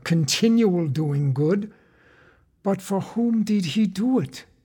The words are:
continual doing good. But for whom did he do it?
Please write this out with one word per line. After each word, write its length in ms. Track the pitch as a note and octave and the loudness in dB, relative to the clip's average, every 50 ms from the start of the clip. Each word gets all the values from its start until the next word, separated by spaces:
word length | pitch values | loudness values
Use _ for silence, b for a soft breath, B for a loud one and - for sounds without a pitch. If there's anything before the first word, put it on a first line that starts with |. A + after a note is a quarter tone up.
| - | -4
continual 840 | - E3 E3 D#3 - - - - A3+ A3+ A#3 A#3 G3+ F3+ F3 E3 D3+ | 0 0 0 2 0 0 2 2 4 4 4 4 4 2 2 0 0
doing 460 | B2+ D3+ D#3 D3 C#3+ C#3+ D3 C#3 C3 | -2 -2 -2 0 0 0 0 0 0
good. 380 | B2+ D3 D#3 F3+ G3+ G#3 G#3+ b b b b b b b b b b b b b b b b _ _ | 2 2 2 2 0 -2 -6 b b b b b b b b b b b b b b b b _ _
But 200 | - G3 G3 F#3 | -4 -4 -4 -4
for 200 | - - G3+ F#3+ | -4 -4 -4 -4
whom 420 | F3+ - - A3+ A#3 A#3+ A#3 A3+ G#3 | -4 -4 -4 -2 0 0 0 0 0
did 220 | G#3+ G#3+ G#3 F#3 | 0 0 0 0
he 220 | D#3 - A3 A3 F#3 | -2 0 0 0 0
do 320 | F#3 F#3+ G#3+ B3+ C4 A#3+ | -2 -2 -2 0 0 0
it? 260 | C#3+ C3 - - - - _ _ _ | -2 -4 -8 -14 -20 -20 _ _ _